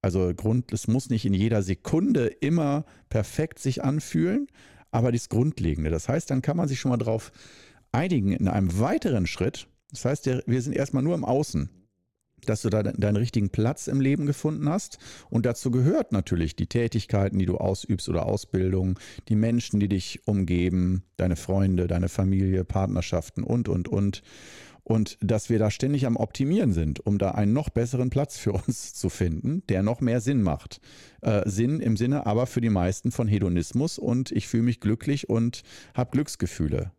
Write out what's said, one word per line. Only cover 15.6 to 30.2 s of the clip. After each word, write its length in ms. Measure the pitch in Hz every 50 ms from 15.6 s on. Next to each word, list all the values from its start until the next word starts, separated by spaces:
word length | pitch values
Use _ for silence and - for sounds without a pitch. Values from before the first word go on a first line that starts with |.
| - 131
gehört 420 | 117 127 127 147 202 320 - -
natürlich 420 | - 98 90 - 90 85 82 76 -
die 120 | - -
Tätigkeiten, 720 | - - 120 117 117 - 113 - - - 101 98 95 92 95
die 80 | 92
du 100 | 90 90
ausübst 500 | - - 95 95 - - - 95 90 - -
oder 160 | 82 82 -
Ausbildung, 720 | - 101 101 - _ - 95 95 92 92 95 92 95 92 - - - - - _ -
die 80 | 110
Menschen, 440 | 104 110 117 117 120 - - - 104
die 80 | 101 98
dich 320 | 101 95 - - - - _
umgeben, 760 | - 104 98 95 82 90 87 87 90 87 92 90 90 92 92 - _ _
deine 200 | - 90 92 90
Freunde, 500 | - - - 95 98 98 95 92 90 90
deine 240 | 87 87 87 92 92
Familie, 540 | - - 98 95 95 95 95 95 95 92 90
Partnerschaften 800 | - - 95 95 - 98 92 92 - - 85 82 - _ -
und, 280 | - - 117 120 117 -
und, 180 | 90 92 87 -
und. 340 | - 98 101 98 95 - _ - - - - - - - - - - - _
Und 320 | - 110 110 107 - - _
dass 260 | - 95 113 107 - -
wir 100 | 117 107
da 120 | 110 104
ständig 360 | - - 135 135 147 135 135
am 100 | 123 117
Optimieren 560 | - 113 110 - - 135 139 175 220 196 123
sind, 320 | 90 85 80 76 69 - -
um 100 | 104 104
da 140 | 101 101 95
einen 240 | - 107 104 101 113
noch 160 | 143 151 -
besseren 400 | - - 120 123 131 123 127 127
Platz 260 | - 143 143 - -
für 160 | - - 110
uns 400 | 98 98 - - 120 - - -
zu 160 | - - - 95
finden, 580 | - - 92 87 80 82 - - 151 190 - -
der 140 | 98 92
noch 200 | 98 107 123 -
mehr 180 | 139 117 117 123